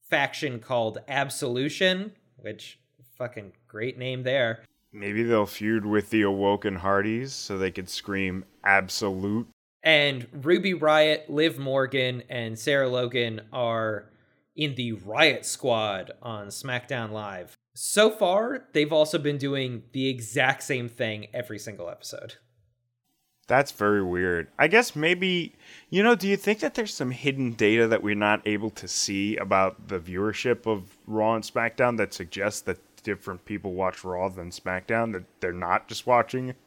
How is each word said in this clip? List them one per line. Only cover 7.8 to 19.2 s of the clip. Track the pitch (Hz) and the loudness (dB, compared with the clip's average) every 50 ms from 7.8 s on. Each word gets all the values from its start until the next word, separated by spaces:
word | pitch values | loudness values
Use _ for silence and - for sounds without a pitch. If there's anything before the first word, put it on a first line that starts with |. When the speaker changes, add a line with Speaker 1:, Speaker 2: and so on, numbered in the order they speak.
| 92 87 | -10 -8
Speaker 2:
scream | - - - - 101 95 98 92 90 95 92 _ _ _ - | -10 -10 -6 -4 -4 -2 -2 -2 -4 -6 -8 _ _ _ 4
"Absolute." | 98 98 98 95 92 - - 113 101 95 92 95 101 104 113 120 - _ _ _ _ _ _ | 4 6 6 4 0 -4 -2 -2 -2 -2 -2 -2 -2 -2 -2 -4 -6 _ _ _ _ _ _
Speaker 1:
And | - 160 160 147 147 143 139 127 123 - | 2 4 4 6 4 2 0 -4 -8 -12
Ruby | - 147 127 151 180 180 190 202 185 | -14 -8 0 2 2 2 2 0 -2
Riott, | 156 151 151 151 156 156 156 151 151 - - | 2 2 4 6 6 6 6 4 0 -2 -6
Liv | 143 147 156 165 135 131 | 0 2 2 2 2 0
Morgan, | 139 139 131 135 131 127 131 135 127 127 127 123 120 - | -6 -2 0 0 0 0 0 0 0 0 -2 -6 -8 -8
and | 131 123 117 110 110 113 | -8 -6 -6 -6 -8 -6
Sarah | - 156 143 139 135 127 | -2 0 2 2 2 2
Logan | 123 123 123 120 117 127 120 117 110 107 107 - | 0 0 -2 0 0 0 0 0 -4 -8 -12 -10
are | - 135 123 117 113 113 110 110 107 104 - - _ _ _ _ _ _ _ _ _ | -6 -4 -2 0 0 0 -2 -2 -4 -6 -8 -14 _ _ _ _ _ _ _ _ _
in | - 151 147 135 | -4 -4 -4 -2
the | 123 123 120 110 | -4 -6 -6 -6
Riott | 101 90 98 107 127 156 156 131 113 - | -8 -8 -8 2 4 4 4 4 2 -4
Squad | - - - - 135 117 110 110 107 98 95 90 90 - _ | -8 -8 -4 0 0 2 2 0 -2 -2 -4 -6 -10 -14 _
on | - 123 113 107 101 101 | -12 -10 -10 -10 -10 -12
SmackDown | 98 - - 131 127 120 - - 139 123 117 107 | -12 -12 -8 -6 -6 -6 -6 -6 -6 -6 -6 -6
Live. | 107 107 107 101 98 92 90 - - _ _ _ _ | -8 -8 -8 -8 -10 -12 -14 -16 -18 _ _ _ _
So | - - - - 202 214 220 | -10 -6 -2 4 6 6 4
far, | 214 - 208 175 180 202 220 247 285 254 - _ _ | 6 4 2 4 4 2 2 0 -4 -8 -10 _ _
they've | 160 151 147 160 | 0 2 4 4
also | 156 151 151 - | 4 4 4 2
been | 165 | 0